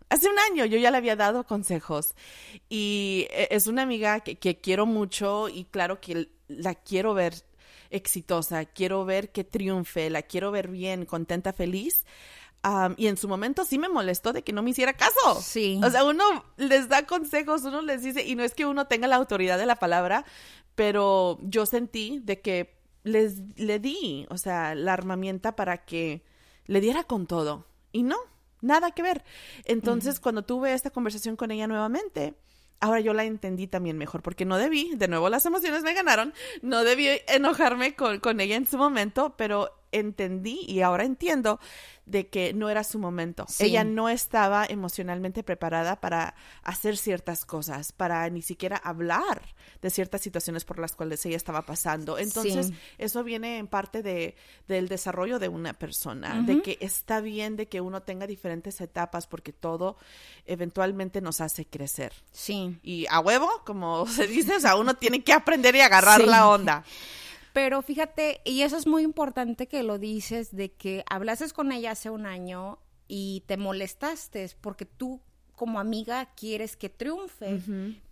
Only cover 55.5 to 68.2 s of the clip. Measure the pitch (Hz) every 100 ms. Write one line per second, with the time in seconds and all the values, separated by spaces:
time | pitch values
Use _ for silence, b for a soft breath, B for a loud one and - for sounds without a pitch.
55.5 | 170 165 - 160 - - 117 - 220 233
56.5 | 285 392 - 190 - - 220 214 214 214
57.5 | 214 214 185 185 190 190 185 196 196 180
58.5 | 170 180 - 170 - 170 170 - 160 -
59.5 | - 165 165 185 220 B B B B -
60.5 | 180 175 190 190 196 185 196 180 156 160
61.5 | - 156 147 139 - 131 - - - -
62.5 | 202 185 170 - 175 165 165 165 247 330
63.5 | 453 - 202 170 165 175 233 202 240 226
64.5 | 392 262 190 240 262 240 254 - 208 -
65.5 | 311 247 254 269 190 190 214 220 226 214
66.5 | 208 190 151 - B B B B B B
67.5 | 269 269 269 269 294 311 311